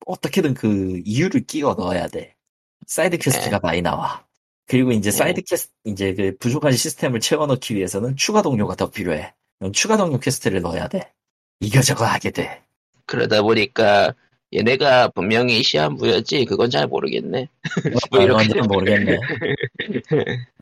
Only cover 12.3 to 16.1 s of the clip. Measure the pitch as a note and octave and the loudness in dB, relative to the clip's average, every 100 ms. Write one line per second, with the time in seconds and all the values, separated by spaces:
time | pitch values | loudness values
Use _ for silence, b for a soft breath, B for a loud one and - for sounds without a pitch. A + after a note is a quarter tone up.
12.3 | - - - _ _ _ _ - - A#2 | -6 -6 -10 _ _ _ _ -6 -2 2
13.3 | G#2+ G#2 A2 G2+ - G#2+ G#2 F#2+ - _ | 2 4 2 2 2 4 6 4 0 _
14.3 | _ _ - A2 C3 C#3+ B2+ A2+ - F#2 | _ _ 0 2 4 4 6 4 0 0
15.3 | A2+ B2+ A2 - D3+ D3+ E2 A2+ | 2 2 2 2 0 0 0 0